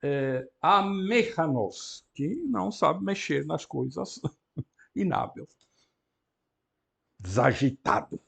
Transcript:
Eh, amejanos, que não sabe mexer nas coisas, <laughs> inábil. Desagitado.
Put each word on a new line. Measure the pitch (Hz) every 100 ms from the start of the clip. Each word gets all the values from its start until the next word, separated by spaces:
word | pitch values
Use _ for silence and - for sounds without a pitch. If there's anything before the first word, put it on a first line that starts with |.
Eh, | 143 143 135 127 131 _
amejanos, | 156 196 196 196 190 240 233 - 160 131 101 - - - _
que | - 143 262 330
não | 233 92
sabe | 220 156 170
mexer | 196 196 - 143 143
nas | 156 -
coisas, | 139 131 139 190 -
<laughs> | 147 - _ - - _ _ -
inábil. | 196 - - - - _ _ _ _ _ _ _ _ _ _ _ _ _ _ _ _ _
Desagitado. | 95 95 127 123 131 131 - - - -